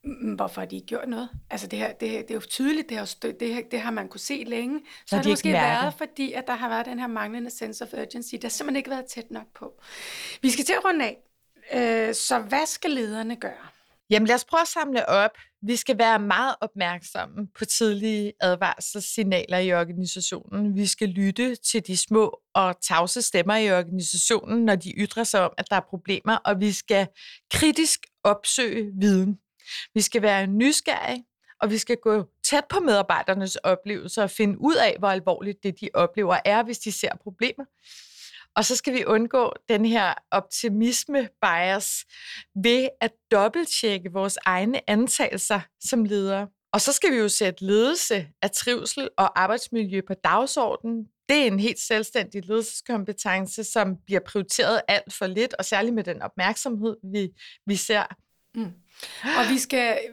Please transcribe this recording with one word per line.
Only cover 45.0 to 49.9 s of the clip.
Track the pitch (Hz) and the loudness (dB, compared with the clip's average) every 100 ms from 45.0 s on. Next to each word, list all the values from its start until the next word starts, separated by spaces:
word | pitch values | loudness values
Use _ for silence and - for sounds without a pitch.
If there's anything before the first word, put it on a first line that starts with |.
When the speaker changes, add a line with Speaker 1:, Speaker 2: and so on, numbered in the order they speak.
| 247 - 262 190 - 202 - _ - | 2 0 0 -2 -2 -2 -4 _ -2
Speaker 2:
som | 247 214 | 0 2
ledere. | 202 196 196 202 _ _ | 0 0 -2 -4 _ _
Og | 208 | 0
så | 240 | 2
skal | 277 381 | 2 4
vi | 254 | 4
jo | 208 | 2
sætte | - 196 175 190 | 2 0 -2 2
ledelse | 208 247 349 - 208 151 _ | 4 4 2 0 -2 -4 _
af | 202 | -4
trivsel | - - 247 - - 269 - | -2 -2 -2 -2 -6 -6 2
og | 190 - | 2 4
arbejdsmiljø | 190 233 - 233 202 | 2 0 -2 -4 -2